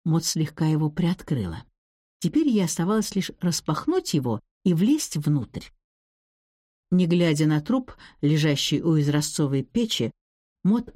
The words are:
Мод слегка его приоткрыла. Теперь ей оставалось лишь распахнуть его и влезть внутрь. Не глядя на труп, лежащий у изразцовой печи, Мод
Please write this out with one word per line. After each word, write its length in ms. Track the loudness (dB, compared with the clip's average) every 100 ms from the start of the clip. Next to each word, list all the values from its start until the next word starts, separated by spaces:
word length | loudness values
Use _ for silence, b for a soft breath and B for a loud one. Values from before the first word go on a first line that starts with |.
Мод 220 | -2 0 0
слегка 400 | -2 -4 -2 0
его 240 | 0 0
приоткрыла. 760 | 0 -2 -2 -4 -4 -4 -8 -14 _ _ _ _ _
Теперь 280 | -2 2 2
ей 180 | 2 0
оставалось 500 | 0 0 0 0 -4
лишь 160 | -4 -4
распахнуть 760 | -4 -2 -2 -4 0 -2 0
его 280 | -2 0 -4 -8 _
и 100 | 0
влезть 440 | 2 2 2 -2 -4
внутрь. 500 | 0 0 -2 -10 -14 _ _ _ _ _ _ _ _ _ _ _ _
Не 140 | 0 2
глядя 400 | 2 2 2 2
на 160 | 2
труп, 320 | 0 -2 -2 -14 B B
лежащий 600 | 0 2 2 0 0 -2
у 180 | 2 2
изразцовой 640 | 2 0 -2 -2 -2 -2
печи, 480 | -2 -2 -2 -2 -4 -6 _ _ _ _
Мод 280 | 0 0 -2